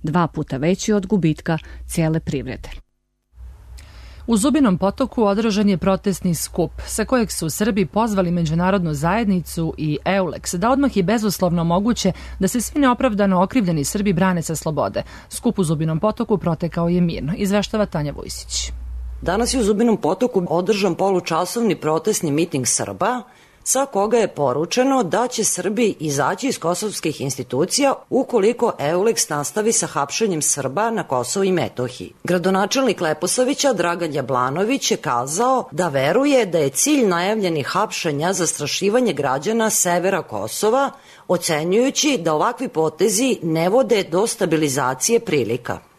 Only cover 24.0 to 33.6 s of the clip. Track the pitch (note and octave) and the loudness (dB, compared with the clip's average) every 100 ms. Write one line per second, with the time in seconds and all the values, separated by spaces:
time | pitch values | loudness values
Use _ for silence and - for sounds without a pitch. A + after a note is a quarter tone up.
24 | G#3 A#3 G3+ - C#3 B2+ E3+ A#3+ C4 C4+ | 2 2 2 0 0 0 0 2 2 2
25 | F3+ F#3+ B3 A#3+ G3+ - F3+ G#3+ A3+ - | 2 0 0 0 -2 -2 -2 2 0 0
26 | D#3 C#3 C#3 G3+ C4+ G3+ E3 F3 G#3 - | -4 0 0 0 -2 -2 -2 -2 -4 -4
27 | E3 - C3+ C3 A#2+ B2+ F3+ - C#4 - | -4 -4 -6 -6 -4 -2 0 2 2 0
28 | - B3 B3+ A#3+ G3 - A3+ - C#3+ F3 | 0 -2 2 2 2 2 0 0 -2 2
29 | A3 G#3 - D3 C#3+ - G#3+ G#3+ E3 D#3 | 0 0 -2 -2 -4 -2 0 0 -2 -2
30 | C#3+ - A3 D#3+ C#3+ - C3 C#3 A3+ A3 | -2 0 0 0 -2 -2 -2 0 0 -2
31 | D#3 B2+ B2 G3+ G3 F3+ A2+ - B2 - | -2 -2 -2 0 2 2 -2 -4 -6 -6
32 | F2+ - - F3+ F#3 F#3+ G3+ C4+ C4+ F3 | -16 -12 0 2 2 2 2 2 0 0
33 | E3 D#3 F3 - B3+ C#4+ | 0 0 -2 0 0 2